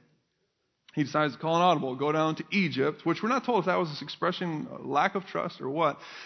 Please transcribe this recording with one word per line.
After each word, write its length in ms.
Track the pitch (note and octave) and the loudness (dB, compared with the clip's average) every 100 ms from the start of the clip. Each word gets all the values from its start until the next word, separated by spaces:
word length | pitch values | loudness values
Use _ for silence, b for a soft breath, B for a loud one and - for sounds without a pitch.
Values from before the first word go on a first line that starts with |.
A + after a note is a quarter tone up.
| _ _ _ _ _ _ _ _ _ - | _ _ _ _ _ _ _ _ _ -2
He 80 | |
decides 300 | C3+ D3+ D3+ | 0 2 0
to 60 | A#2 | 0
call 160 | D#3+ E3+ | 0 4
an 60 | |
audible, 340 | F3+ D#3 C3+ B2+ | 6 4 0 -2
go 160 | D3 | 0
down 260 | D#3 D#3+ D#3 | 2 2 0
to 60 | - | -2
Egypt, 560 | G3 F3 B2+ C#3+ D3+ E3 | 0 2 2 0 0 -2
which 160 | E3 | 0
we're 80 | G#3+ | 0
not 160 | C4 B3+ | 0 2
told 140 | A3+ | 0
if 60 | F3+ | 2
that 100 | F3+ | 0
was 100 | E3+ | 0
this 120 | D3 | -6
expression, 680 | D3 - E3+ F3 F3+ D#3 B2+ | -10 -4 -2 -2 -4 -4 -6
uh, 80 | A#2+ | -10
lack 340 | C3 C#3 F#3+ | -2 2 2
of 140 | G3 F3+ | 0 -6
trust 340 | - F3 - | -6 -6 -6
or 80 | C3 | -6
what. 300 | D3 D#3 D3 B B | 0 0 0 B B